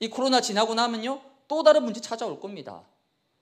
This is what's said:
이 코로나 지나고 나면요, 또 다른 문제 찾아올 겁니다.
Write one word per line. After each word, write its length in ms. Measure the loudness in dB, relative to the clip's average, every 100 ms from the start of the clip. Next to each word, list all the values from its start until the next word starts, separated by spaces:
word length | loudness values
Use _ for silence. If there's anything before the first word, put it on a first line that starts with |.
이 80 | -8
코로나 320 | -2 2 2
지나고 340 | 2 0 0
나면요, 480 | 0 -2 -2 -6 -8 -12 _ -4
또 160 | 4
다른 220 | 6 6
문제 160 | 2 -6
찾아올 400 | -8 -6 -6 -8
겁니다. 440 | -12 -12 -14 -18 -20 _ _ _ _ _